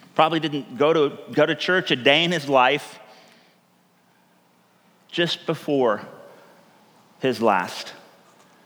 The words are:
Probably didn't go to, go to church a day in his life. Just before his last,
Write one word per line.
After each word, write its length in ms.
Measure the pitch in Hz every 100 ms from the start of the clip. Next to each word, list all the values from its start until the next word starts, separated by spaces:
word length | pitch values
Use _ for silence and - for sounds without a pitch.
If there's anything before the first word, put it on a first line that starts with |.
| -
Probably 240 | - 156 160
didn't 400 | 156 147 120 123
go 140 | 147
to, 260 | 165 139 127 -
go 140 | 123 156
to 100 | 160
church 340 | - 185 -
a 60 | 147
day 260 | 120 147
in 80 | 170
his 180 | 175 135
life. 520 | 135 127 139 - - - - - _ _ _ _ _ _ _ _ _ _ _ _ _ _ _ _ _ _
Just 360 | - 170 - -
before 560 | 160 - 143 123 104 101 - - - - _ _ _ _ _ _ _
his 200 | 131 110
last, 520 | 110 95 90 - - - - _ _ _ _ _